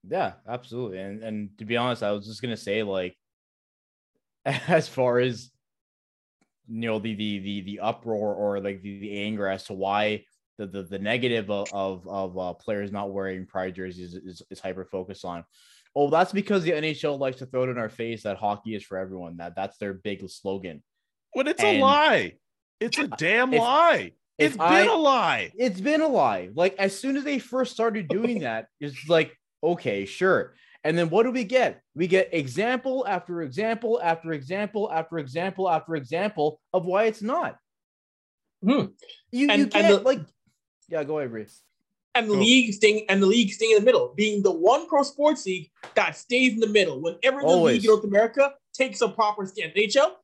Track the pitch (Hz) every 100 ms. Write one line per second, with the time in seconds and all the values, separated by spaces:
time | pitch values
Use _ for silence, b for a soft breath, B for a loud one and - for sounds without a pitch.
0 | 92 170 117 - - 123 - 117 120 92
1 | 98 107 110 107 101 104 107 117 123 117
2 | 104 104 101 110 123 110 - 104 107 95
3 | 90 _ _ _ _ _ _ _ _ _
4 | _ _ _ _ - 139 - 165 156 -
5 | 123 123 127 113 - _ _ _ _ _
6 | _ _ _ _ _ _ _ 113 117 110
7 | 110 104 107 101 98 101 95 101 104 117
8 | 117 107 104 98 104 101 98 98 98 98
9 | 101 101 104 107 98 95 - 95 95 104
10 | 107 104 _ _ _ - 101 98 87 95
11 | 101 120 123 117 101 101 101 98 95 92
12 | 92 98 95 92 90 87 - 104 101 101
13 | 101 98 95 92 92 95 92 92 92 90
14 | 90 90 92 87 - 95 98 92 92 95
15 | 92 95 90 87 87 b b b b 143
16 | 143 160 180 196 202 202 165 156 156 151
17 | 151 139 135 127 131 127 127 123 110 -
18 | 113 113 104 95 104 101 113 107 - 95
19 | 95 92 87 85 85 87 98 _ 101 95
20 | 101 95 95 - 98 98 90 73 _ _
21 | _ _ _ 247 269 - 415 359 269 294
22 | 302 196 90 - _ _ _ _ 233 233
23 | 285 123 160 220 254 262 240 277 339 226
24 | 90 _ _ - 151 247 165 185 202 381
25 | 294 262 175 123 95 196 247 185 220 302
26 | 311 233 131 98 90 117 185 190 196 196
27 | 262 277 285 277 - 254 254 - 226 220
28 | 160 185 233 226 131 113 110 _ 147 131
29 | 151 165 151 - _ _ 156 175 127 101
30 | 98 - 185 147 82 b b b 151 165
31 | 170 185 233 254 202 254 190 - _ 143
32 | 175 190 190 165 131 127 220 254 269 262
33 | 202 180 175 175 151 127 220 226 233 233
34 | 170 165 165 151 131 190 208 208 208 160
35 | 160 165 135 147 190 185 190 160 160 160
36 | 131 165 208 202 151 151 _ 185 175 185
37 | 226 220 208 320 320 - _ _ _ _
38 | _ _ _ _ _ _ 190 277 - _
39 | B B _ 240 285 311 254 208 208 202
40 | 247 269 151 _ _ _ _ _ _ 160
41 | 143 156 135 113 104 - _ _ _ _
42 | _ 233 220 202 214 254 233 196 214 214
43 | 214 196 196 233 202 - 226 214 220 214
44 | 123 - 214 208 196 165 180 269 339 294
45 | 277 - 294 302 190 185 151 _ - -
46 | 180 156 - 247 254 220 220 208 175 135
47 | 165 196 - 269 156 180 160 120 214 208
48 | 208 196 226 277 277 277 _ - 262 190
49 | 226 - 214 214 190 208 160 170 214 262
50 | 320 -